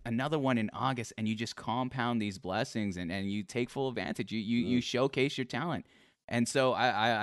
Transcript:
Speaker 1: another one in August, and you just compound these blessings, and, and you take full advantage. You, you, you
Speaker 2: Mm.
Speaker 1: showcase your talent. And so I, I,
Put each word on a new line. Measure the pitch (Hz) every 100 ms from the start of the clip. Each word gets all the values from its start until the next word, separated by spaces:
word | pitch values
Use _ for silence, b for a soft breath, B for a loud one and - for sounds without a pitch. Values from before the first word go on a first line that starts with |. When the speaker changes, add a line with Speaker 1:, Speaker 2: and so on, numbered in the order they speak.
| -
Speaker 1:
another | 117 147 156
one | 131 120
in | 107
August, | 104 127 120 113 -
and | 110
you | 110
just | 113 -
compound | - 117 127 127 120 117
these | 104 92
blessings, | 92 101 135 113 101 90
and, | 82
and | 95 98
you | 104
take | 95 117 123
full | 139 135
advantage. | 113 92 - 104
You, | 110
you, | 104 117 120
you | 123
Speaker 2:
Mm. |
Speaker 1:
showcase | - 120 131 135 139 -
your | 123
talent. | 120 170 120 - b b b -
And | 120 120
so | 135 131
I, | 98 123
I, | 104 117 110